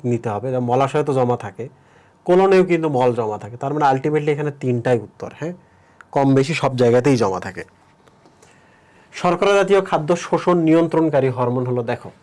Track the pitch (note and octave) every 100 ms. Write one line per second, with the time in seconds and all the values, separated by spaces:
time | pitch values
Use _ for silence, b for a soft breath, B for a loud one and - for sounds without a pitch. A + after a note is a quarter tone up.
0 | B2 A#2 A#2 G#2 B2+ B2+ A#2+ B2+ C#3 D3+
1 | D3 C3 B2 A#2+ G#2+ - B2 _ b b
2 | b b - F3+ F#3+ F#3+ F#3 E3+ D#3+ C3
3 | B2+ A#2 G#2+ G#2 G#2 A#2+ C#3 D3 C#3 C3+
4 | D3+ D#3 D3+ D3 D3+ C#3 C3 A#2+ B2+ A#2+
5 | G2 - - - D#3 F3+ b b b b
6 | b D3 C#3 C3+ C3+ - C#3 B2+ B2 B2
7 | C#3+ B2+ G2+ F#2 F#2+ F2+ - _ _ _
8 | _ _ _ _ b b b b b b
9 | b - F3+ F3 G3 G3+ F#3+ G3 F#3+ D#3+
10 | D3+ F3 - E3+ F3+ F3+ D#3+ E3 E3 E3
11 | D#3+ C#3+ C3 B2 B2 B2+ B2+ B2 A#2 A#2+
12 | - -